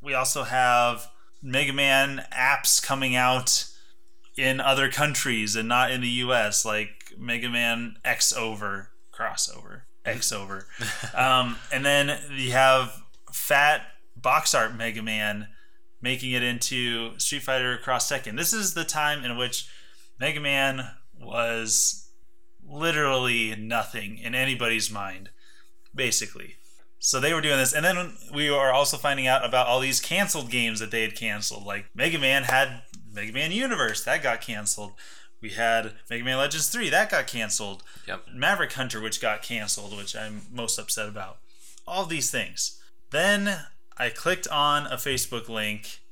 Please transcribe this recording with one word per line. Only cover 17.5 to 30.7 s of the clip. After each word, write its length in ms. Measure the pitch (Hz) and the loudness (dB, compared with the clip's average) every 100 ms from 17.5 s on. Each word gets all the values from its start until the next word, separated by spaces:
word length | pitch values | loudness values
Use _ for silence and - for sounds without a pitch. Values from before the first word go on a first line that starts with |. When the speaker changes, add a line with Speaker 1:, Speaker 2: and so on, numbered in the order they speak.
| 131 127 120 | 2 2 -2
Speaker 1:
Cross 320 | - 123 - | 0 0 0
Tekken. 260 | 135 107 113 | -2 -4 -4
This 160 | 165 | 0
is 200 | 220 190 | 0 0
the 100 | 160 156 | -2 -2
time 380 | 156 147 147 123 | 0 0 0 -4
in 120 | 120 | -2
which 300 | 127 - - - - - - - | -2 -4 -6 -12 -16 -16 -16 -4
Mega 200 | 139 151 | -2 0
Man 480 | 147 139 135 131 123 - - - | 0 2 2 0 -6 -10 -12 -12
was 880 | 117 117 117 117 113 107 - - - - - - - - - | -4 0 0 0 0 2 2 0 -10 -14 -16 -14 -14 -14 -12
literally 840 | 143 165 151 143 131 127 117 110 107 | -2 0 4 4 4 4 2 2 -2
nothing 640 | 110 117 101 117 101 101 | -2 -2 -2 -6 -8 -8
in 160 | 117 | -4
anybody's 560 | 127 131 120 117 113 104 | 0 0 2 2 2 0
mind, 400 | 107 98 92 98 - - - - - - | -2 -6 -6 -10 -12 -14 -14 -14 -16 -12
basically. 640 | 135 123 - 107 - - - - - - - | -2 0 0 -2 -10 -12 -14 -16 -16 -16 -4
So 200 | - 135 | 0 2
they 140 | 143 | 2
were 80 | 165 | 2
doing 160 | 151 139 | 4 4
this, 160 | 127 | 4
and 100 | 156 | 4
then 300 | 170 180 175 - - | 2 2 -4 -8 -8
we 160 | 147 147 | -2 2
are 220 | 143 135 | 4 6
also 240 | 131 143 143 | 6 4 2
finding 280 | 143 139 131 | 2 2 4
out 160 | 131 | 4
about 240 | 120 127 123 | 6 4 6
all 120 | 127 | 4
these 200 | 131 127 | 4 0
canceled 500 | - 175 202 165 123 | 0 0 2 0 0
games 280 | 123 117 | 0 0